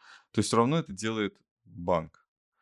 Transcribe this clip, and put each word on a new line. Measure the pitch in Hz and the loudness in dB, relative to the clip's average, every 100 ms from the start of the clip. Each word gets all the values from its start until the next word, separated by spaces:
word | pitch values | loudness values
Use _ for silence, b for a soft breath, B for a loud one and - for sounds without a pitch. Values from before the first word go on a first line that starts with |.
| B B B | B B B
То | - | -4
есть | 104 | 0
всё | 113 | 4
равно | 120 160 | 4 2
это | - | -2
делает | 95 110 110 101 - _ _ | -6 -4 -2 -2 -4 _ _
банк. | 113 110 87 85 78 _ _ _ _ b | -20 -10 -2 0 -2 _ _ _ _ b